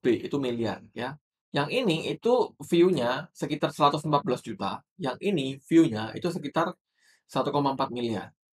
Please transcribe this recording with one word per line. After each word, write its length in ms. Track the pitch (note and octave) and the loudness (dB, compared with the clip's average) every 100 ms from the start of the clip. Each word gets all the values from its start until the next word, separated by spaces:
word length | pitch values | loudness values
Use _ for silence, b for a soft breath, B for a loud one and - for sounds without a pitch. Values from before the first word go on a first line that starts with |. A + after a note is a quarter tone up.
B 240 | C3+ A2 | 2 2
itu 160 | - C#3+ | 0 -2
miliar 400 | C3 A#2 A2+ F#2+ - - | -2 -2 -2 -4 -10 -10
ya. 200 | B2 D3 _ _ _ | -8 -10 _ _ _
Yang 140 | D3 D3 G#3+ | -2 0 0
ini 160 | A#3+ D#3+ G2 | 0 0 -2
itu 380 | - A3+ B3 - - C#3+ | -2 2 2 2 -4 0
view-nya 640 | E3+ F3+ E3 A#2+ C3+ E3 | 4 6 4 0 -2 -6
sekitar 400 | - C#3+ D3+ D3 | -10 -6 -2 -4
seratus 320 | - D3 D3+ | 2 2 2
empat 220 | D#3 D3 - | 0 -2 0
belas 160 | B2 | -4
juta, 400 | - G#2 G2+ - - _ | -4 -8 -6 -8 -14 _
yang 160 | C3+ - | -6 -4
ini 340 | G3 F#3 C3+ C3+ | -2 -2 -2 -8
view-nya 460 | - E3 D#3 G#2+ A2 | 2 6 6 2 -6
itu 160 | - F3 | -4 -4
sekitar 460 | D#3+ C#3+ - C#3 - _ _ _ _ | -4 -4 -2 -2 -4 _ _ _ _
satu 300 | _ - D3+ | _ -2 0
koma 180 | C#3+ C#3 C3 | 0 0 0
empat 160 | C3 | -4
miliar. 400 | A#2+ A#2 G#2 - _ _ | -2 -2 -4 -6 _ _